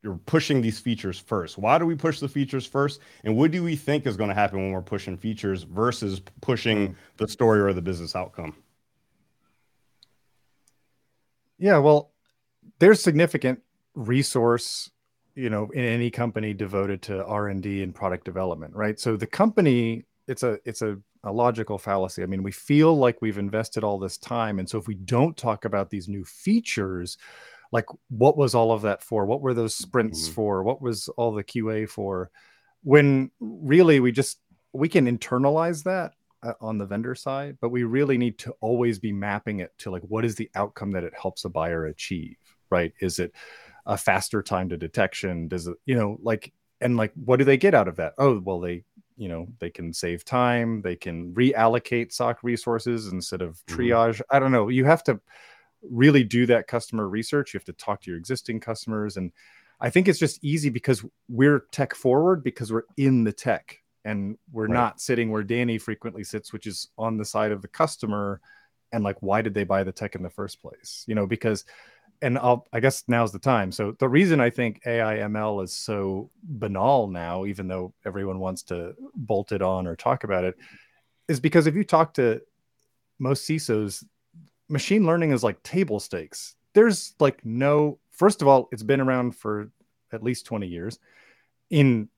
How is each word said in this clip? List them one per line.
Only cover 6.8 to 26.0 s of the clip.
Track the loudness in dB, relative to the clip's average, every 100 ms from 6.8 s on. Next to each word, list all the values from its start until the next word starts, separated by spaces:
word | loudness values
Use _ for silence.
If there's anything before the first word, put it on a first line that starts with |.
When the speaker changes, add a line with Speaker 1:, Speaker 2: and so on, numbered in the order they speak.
| 0
Speaker 2:
Mm. | -4 _ _
Speaker 1:
the | -8
story | 2 4 4
or | 4
the | 0
business | -4 -6 -6
outcome? | -8 -8 -10 -14 -14 _ _ _ _ _ _ _ _ _ _ _ _ _ _ _ _ _ _ _ _ _ _ _ _ _ _ _ _ _ _
Speaker 2:
Yeah, | 4 8
well, | 8 6 4 _ _ _ _ _ -20 _
there's | 8 8
significant | 6 4 4 2 -2 -2 _ _ _ -10
resource, | 0 0 2 2 2 2 -2 -10 -12 _ _ _ _ -8
you | -4
know, | -2 -4
in | -4 -2
any | 0 -2
company | -2 -4 -2 -6
devoted | -6 -4 -2 -2 -4
to | -6 -8 -4
R | -4 -4
and | -4
D | -4 -6
and | -6 -6
product | -6 -4 -8
development, | -6 -6 -6 -10 -6
right? | -4 -2
So | -4 -2
the | -4
company, | 0 0 4 4 4 0 -4 -10 _ -12
it's | -4
a, | -2 -2 -8
it's | -6
a, | -6 -6 _ _
a | -8
logical | 0 0 0 -6 -6
fallacy. | -2 -2 -2 -6
I | -6
mean, | -6
we | -6
feel | -10 0 4 6 6
like | 2 0
we've | -6 -4
invested | -4 -4 -4 -4 -2
all | -4
this | -6 -10
time. | -6 -4 -2 -4
And | -6
so | -8
if | -8
we | -10
don't | -2 2 2 0
talk | -4 -4
about | -2 -4 -4
these | -8